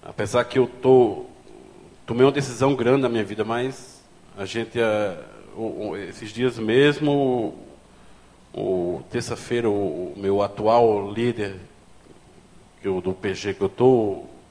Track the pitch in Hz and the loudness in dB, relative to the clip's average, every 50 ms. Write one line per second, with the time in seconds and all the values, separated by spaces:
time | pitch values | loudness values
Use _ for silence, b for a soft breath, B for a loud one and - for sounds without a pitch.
0 | - - - - 107 101 - 120 120 - - 131 123 117 - - - 131 131 131 | -18 -18 -6 -6 -4 0 2 0 0 2 2 2 2 2 0 -2 4 6 8 8
1 | 120 110 95 82 - - - - - - - - - - - - - - - - | 8 6 2 -4 -10 -14 -18 -20 -20 -20 -20 -20 -20 -20 -20 -20 -20 -20 -20 -20
2 | - - 120 120 131 139 139 143 135 131 123 110 131 139 143 123 117 117 131 139 | -10 -8 2 4 4 4 4 2 -4 -4 -4 0 0 0 2 2 2 2 2 4
3 | 131 120 117 117 107 95 104 104 107 110 117 120 127 135 131 - - - - - | 2 0 0 -2 -2 -4 -4 -6 -4 -4 -2 -4 -4 -6 -8 -10 -18 -20 -20 -20
4 | _ _ - - - - - 101 98 95 101 113 113 107 - 120 117 110 107 107 | _ _ -20 -20 -20 -20 -12 -12 -10 -6 -6 -6 -6 -4 -2 0 0 2 2 0
5 | 104 98 87 78 64 - - - 50 - - - 113 110 80 - 107 104 80 98 | -2 -2 -6 -8 -14 -18 -20 -20 -20 -18 -12 -10 -8 -8 -8 -8 -8 -8 -8 -8
6 | 98 - 101 - 113 107 101 113 123 127 117 113 110 107 113 127 143 147 143 143 | -10 -12 -14 -14 -16 -14 -6 -2 -2 -2 -2 -2 -2 2 4 6 6 4 4 2
7 | 151 147 143 143 139 131 127 123 113 87 - - - - - - _ b b b | 0 0 0 2 2 0 0 0 -2 -4 -8 -12 -18 -20 -20 -20 _ b b b
8 | b b b b b b b b - _ - - 101 98 95 90 87 87 87 73 | b b b b b b b b -20 _ -10 -6 -4 -2 -2 -2 -2 -4 -6 -8
9 | - - - 120 113 - 120 - - - 123 120 117 110 104 101 101 90 73 85 | -10 -8 -8 -8 -6 -6 -10 -10 -6 -4 -4 0 0 0 0 0 -2 -4 -4 -6
10 | 90 85 71 98 98 98 98 101 101 101 - - 107 107 113 120 120 113 107 101 | -8 -10 -10 -6 -2 0 2 2 0 -2 -2 -2 2 4 4 6 6 4 4 2
11 | 98 98 104 110 117 120 113 110 104 98 98 92 95 - - - - - - - | -2 -4 -4 -2 -2 -2 -2 -2 -6 -6 -8 -12 -18 -20 -20 -20 -20 -20 -20 -20
12 | - - - - - - _ - _ _ - - - _ _ _ - 101 95 92 | -20 -20 -20 -20 -20 -20 _ -20 _ _ -20 -20 -20 _ _ _ -4 -2 -2 -2
13 | 87 92 92 - - 104 95 - - 104 95 - 98 95 - - 123 131 131 120 | -2 -4 -6 -4 -4 -6 -6 -4 -6 -6 -4 -2 -4 -4 0 4 4 6 6 4
14 | 110 101 95 - - - - - - _ | 2 0 -4 -6 -10 -16 -20 -20 -20 _